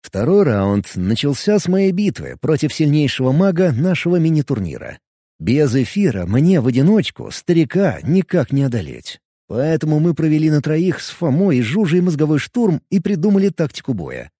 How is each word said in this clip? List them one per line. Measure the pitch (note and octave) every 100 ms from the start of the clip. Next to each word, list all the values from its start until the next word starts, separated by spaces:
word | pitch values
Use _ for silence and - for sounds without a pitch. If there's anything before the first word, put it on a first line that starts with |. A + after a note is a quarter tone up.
Второй | - F#2+ A#2 G3+
раунд | E3+ G2+ G2 G2+ F#2 -
начался | F2+ A2 C#3+ C#3 - G#3
с | F3
моей | F#3 G3
битвы | F3+ G#3 - C#3 -
против | - D3+ D3+
сильнейшего | - D3+ D3 C#3+ - B2+
мага | C#3 G3 F3 F#3
нашего | A#2 F3 E3 E3+ F3
мини-турнира. | D#3+ D#3 C#3 B2 F2+ B1 A#1+ - _ _ _ _
Без | D#2+ C3+ D3
эфира | B2+ A#2+ - G3 G2+ F2
мне | A2+ D#3+ F#3
в | A#2+
одиночку | B2 D3+ G#3+ D3 - -
старика | - - E3 D3+ F#3 F#3+ F2
никак | - F3+ - F3+ -
не | C#3
одолеть. | C#3 A#2 D2+ A#1+ - - _ _ _
Поэтому | A2 D3 D#3+ D#3 D3+
мы | E3
провели | E3 D#3+ D#3 D#3
на | D3+
троих | D3 D#3 F#3 -
с | -
Фомой | - E3+ C3+ G3 B2+
и |
Жужей | A2+ E3+ F#3+ F3
мозговой | F3+ D3+ D3+ D3+
штурм | - B3 A3+ D#3 _
и | F#3+
придумали | - G3 F#3+ G3 G3
тактику | - D#3+ - -
боя. | A2 C#2 B1+ A#1+ _